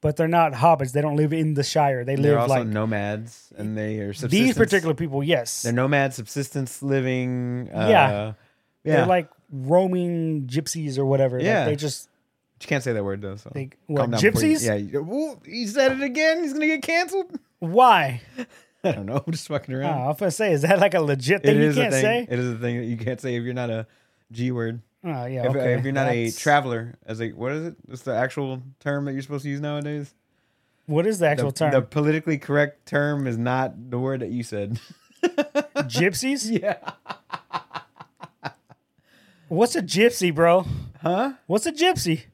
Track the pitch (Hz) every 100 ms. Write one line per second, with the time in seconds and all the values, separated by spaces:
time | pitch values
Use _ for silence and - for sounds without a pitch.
0 | 151 147 160 170 165 127 160 160 139 135
1 | 151 147 151 160 156 143 139 160 143 131
2 | 120 139 143 143 120 131 117 107 110 107
3 | 101 107 113 - _ - 107 107 107 110
4 | 101 98 131 175 247 247 220 196 165 143
5 | 160 139 139 160 117 - 117 120 131 143
6 | 139 127 107 - 135 143 131 - 139 139
7 | 127 127 127 127 123 123 127 - 208 208
8 | 135 104 107 107 _ _ _ _ 147 151
9 | 156 180 156 _ _ 139 131 175 190 180
10 | 175 170 160 156 131 131 147 165 151 131
11 | 135 135 135 123 165 220 123 143 147 -
12 | - _ _ _ _ _ - 147 123 113
13 | 98 98 101 101 - 135 135 _ _ 147
14 | 123 117 196 202 107 311 117 104 101 143
15 | 160 247 311 262 147 208 226 233 262 262
16 | 277 254 311 320 330 277 302 311 262 330
17 | 359 381 359 - _ _ 165 190 254 202
18 | 143 120 - - 247 - _ _ 294 110
19 | 98 131 139 165 - 147 - 131 143 151
20 | 131 151 196 147 214 151 151 196 196 185
21 | 151 139 127 196 143 143 151 147 - 135
22 | 127 240 240 123 123 113 120 120 120 117
23 | 117 127 135 120 120 123 120 113 110 _
24 | _ _ _ 113 123 123 113 117 - _
25 | 175 143 123 131 123 135 127 123 131 139
26 | 131 120 117 110 156 147 131 117 117 -
27 | - 110 113 - 120 151 165 - - 127
28 | 135 113 127 - 139 131 131 135 - 143
29 | 143 135 139 147 143 139 147 147 147 147
30 | 143 _ _ _ _ _ _ _ - 151
31 | 180 208 165 147 131 135 156 135 117 151
32 | 147 156 156 151 - 147 147 - - 143
33 | 147 147 135 113 120 127 131 - 123 120
34 | 131 135 113 120 117 104 101 110 - -
35 | _ _ - 349 294 285 294 277 135 117
36 | 175 190 262 277 214 226 196 185 - -
37 | - - _ - _ - - 165 - _
38 | - _ 175 _ - - _ - _ _
39 | _ _ _ _ _ 165 233 339 180 170
40 | 233 240 180 151 170 180 175 - - -
41 | 160 180 269 262 _ 190 339 302 349 370
42 | 185 160 -